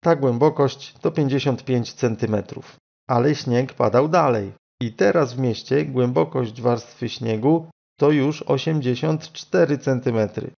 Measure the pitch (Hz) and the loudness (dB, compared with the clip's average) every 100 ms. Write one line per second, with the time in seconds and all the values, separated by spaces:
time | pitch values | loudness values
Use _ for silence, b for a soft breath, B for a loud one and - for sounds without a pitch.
0 | 175 160 135 117 151 156 139 - - - | 2 2 2 4 2 4 0 0 -18 -6
1 | - - 139 139 143 123 - 123 113 - | -4 0 0 0 0 -4 -2 -2 -2 -2
2 | 123 110 110 107 98 - - - _ _ | -2 -2 -2 -2 -4 -14 -18 -20 _ _
3 | - 123 131 143 - 120 131 - 117 117 | -4 0 2 0 0 0 -2 -2 2 2
4 | 151 175 147 117 98 - _ _ 120 113 | 2 2 2 0 -2 -12 _ _ -8 0
5 | 196 180 135 123 127 110 - 135 151 127 | 2 2 0 0 -2 -2 -2 -2 0 0
6 | 123 127 160 - 120 117 123 120 - - | 0 0 0 -2 -4 -2 -2 -2 -4 -10
7 | 120 - 117 110 127 160 160 _ _ _ | -10 -6 -4 0 2 0 -2 _ _ _
8 | 143 151 139 151 - 139 165 156 127 123 | 2 4 0 -2 -2 -2 0 -2 -2 -2
9 | 156 156 - - - 185 165 143 - 131 | -2 -2 -6 -18 -4 2 2 2 0 -2
10 | 123 113 104 - - | 0 0 -2 -4 -12